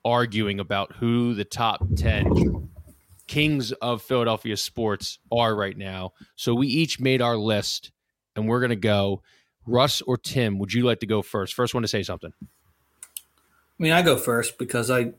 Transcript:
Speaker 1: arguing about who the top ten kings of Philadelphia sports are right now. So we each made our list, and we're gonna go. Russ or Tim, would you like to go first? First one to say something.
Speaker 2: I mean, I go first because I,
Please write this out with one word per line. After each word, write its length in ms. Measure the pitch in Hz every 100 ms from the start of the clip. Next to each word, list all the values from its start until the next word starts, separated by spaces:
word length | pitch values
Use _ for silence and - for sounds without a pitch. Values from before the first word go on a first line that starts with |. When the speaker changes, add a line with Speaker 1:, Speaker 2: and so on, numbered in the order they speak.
Speaker 1:
arguing 560 | 117 120 120 104 104 101
about 340 | 92 98 98 -
who 400 | 117 120 120 104
the 100 | 101
top 400 | - 113 101 95 -
ten 760 | 113 107 104 - - - - - - - _ _ -
kings 440 | 147 151 147 113
of 280 | 127 120 113
Philadelphia 560 | - 127 117 110 113 104
sports 640 | - - 110 101 - - -
are 240 | 117 113 104
right 220 | 98 98
now. 360 | 98 95 92 _ - -
So 200 | 123 120
we 100 | 143
each 340 | 151 160 -
made 220 | 131 131
our 160 | 120 113
list, 540 | 107 104 - - - _ _ _ _ -
and 120 | 110
we're 140 | 123
gonna 140 | 123 107
go. 460 | 107 104 98 98 _ _ _ _ 117
Russ 360 | 123 139 -
or 120 | - 123
Tim, 440 | - 135 113 98
would 120 | 98
you 120 | 117
like 160 | 123 113
to 80 | 104
go 160 | 107
first? 320 | - 104 95 -
First 180 | 120
one 80 | 123
to 60 | 113
say 160 | 107
something. 280 | 92 87 87 -
Speaker 2:
I 80 | - _ _ _ _ _ - - _ _ _ _ _ -
mean, 140 | 160
I 100 | 170
go 120 | 165 123
first 440 | - 117 - -
because 320 | 123 123 113
I, 220 | 127 117